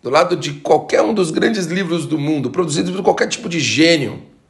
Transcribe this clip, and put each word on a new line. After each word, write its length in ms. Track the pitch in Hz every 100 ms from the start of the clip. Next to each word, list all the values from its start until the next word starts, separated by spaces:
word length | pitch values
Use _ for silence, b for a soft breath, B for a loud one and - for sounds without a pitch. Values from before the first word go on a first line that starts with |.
do 80 | 123
lado 260 | 143 180 175
de 180 | 147
qualquer 460 | 147 - 156 - -
um 140 | 320
dos 160 | 208 170
grandes 360 | - 214 214 170
livros 380 | 180 180 170
do 140 | 139 151
mundo, 320 | 143 156 123
produzidos 400 | - 170 147 185
por 140 | 185
qualquer 240 | 202 - 240
tipo 200 | - 214
de 120 | 170
gênio. 600 | 123 110 165 165 117 - - _ _